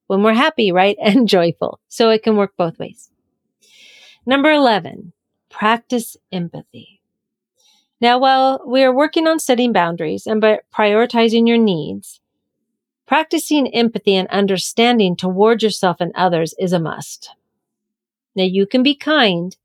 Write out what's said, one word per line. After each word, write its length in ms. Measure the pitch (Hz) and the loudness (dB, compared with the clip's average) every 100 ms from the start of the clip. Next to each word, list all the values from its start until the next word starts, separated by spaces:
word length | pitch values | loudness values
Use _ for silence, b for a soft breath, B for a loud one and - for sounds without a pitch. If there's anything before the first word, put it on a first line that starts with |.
| - | -4
when 160 | 196 | 0
we're 100 | 214 | 2
happy, 400 | 220 311 311 208 | 2 0 0 0
right, 240 | 175 196 202 | 2 2 2
<laughs> 40 | |
and 260 | - 208 226 | 2 2 4
joyful. 520 | 185 170 - - - _ | 2 2 -2 -8 -10 _
So 220 | - 226 | -2 0
it 120 | 220 | 2
can 140 | 220 214 | 0 0
work 180 | 196 - | -2 -4
both 220 | 170 - | -6 -6
ways. 320 | - - _ _ _ _ _ _ b b b b b b - | -14 -16 _ _ _ _ _ _ b b b b b b -4
Number 240 | 269 294 | 0 2
eleven, 600 | 302 262 202 165 - 170 _ _ _ _ | 4 4 2 -2 -14 -20 _ _ _ _
practice 680 | - 214 233 - 247 233 - _ | -4 -2 -2 -2 -6 -6 -14 _
empathy. 680 | 185 170 156 - 117 - _ _ _ _ _ _ _ _ _ _ _ | -10 -10 -12 -18 -20 -20 _ _ _ _ _ _ _ _ _ _ _
Now, 180 | 240 247 | 0 2
while 440 | 269 262 262 262 | 2 2 2 -2
we 200 | - 254 | -2 2
are 100 | 262 | 2
working 320 | 254 294 339 320 | 2 0 0 0
on 140 | 320 | 0
setting 320 | - 240 247 | 0 0 2
boundaries 540 | 202 170 170 160 196 - | 0 0 -2 -6 -6 -4
and 140 | 220 | 0
by 200 | 214 214 - | 2 0 -4
prioritizing 760 | - 214 208 240 233 226 233 233 | -2 0 2 0 0 2 2 2
your 100 | 233 | 2
needs, 640 | 220 165 151 196 - - _ _ _ _ _ _ _ _ _ | 2 -2 -6 -12 -16 -20 _ _ _ _ _ _ _ _ _
practicing 600 | 285 311 320 - 302 254 | -2 0 -4 -2 -2 0
empathy 400 | 233 233 208 - | 0 -2 -2 0
and 140 | 190 185 | 0 -2
understanding 880 | 202 202 185 - - 233 240 190 175 | -2 -2 -2 -4 0 2 2 0 -2
toward 460 | 185 185 220 233 | -4 0 2 2
yourself 320 | 214 - 185 170 | -2 -2 -2 -2
and 140 | 175 | -6
others 400 | - 180 170 165 - | -2 -2 0 -4 -4
is 120 | 185 | -2
a 60 | 180 | -2
must. 520 | 156 - 151 - - - _ _ _ _ _ _ _ _ _ 190 | -4 -8 -14 -18 -20 -20 _ _ _ _ _ _ _ _ _ -4
Now, 80 | |
you 220 | 190 185 196 | 0 0 0
can 180 | 254 | 0
be 100 | 254 | 0
kind 600 | 285 294 302 226 175 180 - | 0 -2 0 2 0 -6 -12